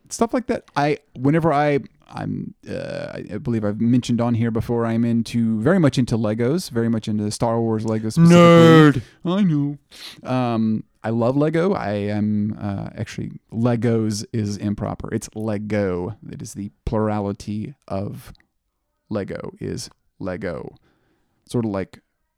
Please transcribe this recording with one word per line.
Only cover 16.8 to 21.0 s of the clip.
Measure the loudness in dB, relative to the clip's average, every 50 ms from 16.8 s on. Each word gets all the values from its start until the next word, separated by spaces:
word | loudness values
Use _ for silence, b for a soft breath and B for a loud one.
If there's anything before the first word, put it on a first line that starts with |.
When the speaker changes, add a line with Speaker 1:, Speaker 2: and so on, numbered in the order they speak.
| _
Speaker 1:
plurality | -4 -2 0 0 0 -2 -2 -4 -4 -6 -8 -8 -8 -8 -8 -8 -10 -12 -16 _ -8
of | -8 -6 -6 -8 -10 -12 -16 -20 -20 -20 _ _ _ _ _ _ _ _ _ _ _ _ _ _
Lego | -6 -6 -6 -6 -8 -10 -10 -12 -12 -10
is | -8 -8 -8 -8 -10 -14 -18 _ _ _ _ -10
Lego. | -8 -8 -8 -6 -8 -8 -8 -8 -12 -14 -18 -20 _ _ _ _